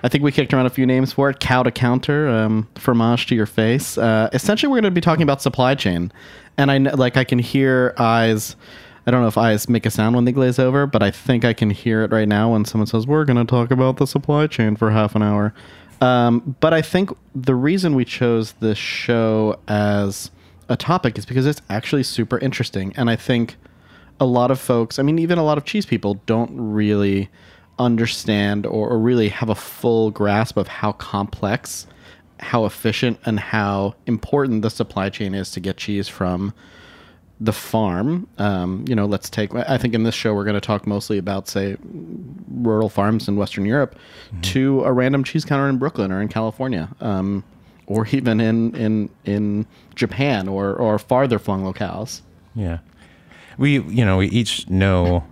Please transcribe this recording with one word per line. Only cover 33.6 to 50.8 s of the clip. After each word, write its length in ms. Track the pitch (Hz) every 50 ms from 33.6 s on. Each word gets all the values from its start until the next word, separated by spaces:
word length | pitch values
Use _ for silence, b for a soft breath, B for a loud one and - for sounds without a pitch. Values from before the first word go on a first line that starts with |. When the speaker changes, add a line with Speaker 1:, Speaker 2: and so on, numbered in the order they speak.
| 101 101 101 98 98 98 - _ _
Speaker 1:
important 560 | - 117 104 - - - 143 139 131 113 110
the 80 | 104 113
supply 400 | - - - - - 98 95 98
chain 240 | - - 107 98 95
is 180 | 98 92 -
to 80 | - 92
get 180 | 87 95 95
cheese 300 | - - - 104 101 92
from 460 | - - - 95 90 90 90 95 101 - B B B B B B B B B B B B B B _ _ _
the 140 | 110 113 104
farm. 760 | - - - - 113 110 98 87 90 104 139 165 175 185 - _
Um, 460 | - 104 104 98 92 90 90 92 95 120
you 80 | - 127
know, 120 | 110 101
let's 240 | 101 101 95 - -
take, 260 | - - 104 104 -
I 220 | 120 123 - 139
think 160 | 117 123 123 113
in 100 | 113 110
this 100 | 117 113
show, 200 | - - 113 107
we're 100 | 101 101
gonna 160 | 107 104 101
talk 260 | - - 107 101 -
mostly 320 | 104 101 101 - - 110
about, 300 | 98 87 101 98 98 98
say, 300 | - - 101 98 98 98 - - - - 147 - - - - - - - - - -
rural 400 | - 123 120 113 110 107 110 104
farms 380 | - - 101 104 113 110 -
in 100 | - 101
Western 280 | 101 101 95 - - 98
Europe 300 | 104 117 147 139 - - B B B B B B
Speaker 2:
Mm-hmm. 140 | B B 87
Speaker 1:
to 420 | 82 95 92 135 131 135 139 135 -
a 80 | - 127
random 300 | 123 127 131 135 139 131
cheese 200 | - - 160 147
counter 240 | - 151 139 139 139
in 80 | 135
Brooklyn 340 | 123 131 156 - - 104 95
or 100 | 92 95
in 60 | 104
California, 600 | 104 - 113 110 110 107 - 131 131 123 85 80 95 - _
um, 440 | - 113 101 95 92 98 101 98 92 - - b b b b b b
or 180 | - 101 110 113
even 320 | 107 139 139 127 120 113 107
in, 360 | 117 110 113 113 113 117 117
in, 340 | - 113 107 110 107 104 - - _ _
in 400 | - 101 104 107 104 101 104 107 B B B B B B
Japan 520 | - 127 113 - - 139 143 131 101 92
or, 280 | 95 98 98 101 98 98
or 240 | -